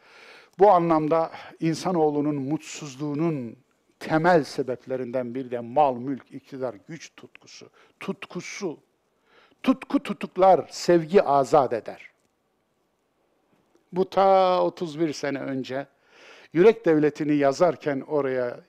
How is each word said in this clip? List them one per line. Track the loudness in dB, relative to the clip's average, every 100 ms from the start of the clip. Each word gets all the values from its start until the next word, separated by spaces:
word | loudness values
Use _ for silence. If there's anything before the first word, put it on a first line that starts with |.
| _ -20 -20 -20 _ 4
bu | 6
anlamda | 6 4 2 2 0 -2 -8 -20 -6
insanoğlunun | -4 -2 -2 0 0 0 -2
mutsuzluğunun | -4 -4 -6 -8 -16 -16 -10 -8 -4 -4 -4 -8 -16 _ _ _ _
temel | -4 0 4 2
sebeplerinden | 2 -6 -6 -8 -8 -8 -6 -6 -6
biri | -8 -8
de | -8
mal, | -4 2 2 0
mülk, | -6 -10 -12
iktidar, | -20 -16 -10 -10 -10 -16
güç | -18 -18 -20
tutkusu. | -20 _ -20 -20 -20 _ _ -14
Tutkusu. | -12 -12 -12 -14 -12 -10 -10 -10 _ _ _ _ _ _ _ _
Tutku | -2 -2 -2 -6
tutuklar, | -4 -10 -8 4 6 6 2
sevgi | -4 2 2 4 2
azat | 4 2 4 2 2
eder. | -2 -8 -16 -20 _ _ _ _ _ _ _ _ _ _ _ _ _ _ _ _ _ _
Bu | -4 -2
ta | 2 4 6 4 2
otuz | 0 -2 -8 -4
bir | -4
sene | -4 -6 -6
önce | -6 -8 -6 -8 -10 _ _ _ -20 -20 -4
Yürek | 4 4 4 2
Devleti'ni | 2 2 0 -2
yazarken | 0 0 2 0 0 -6 -6
oraya | -4 -4 -2 -4 -6 -8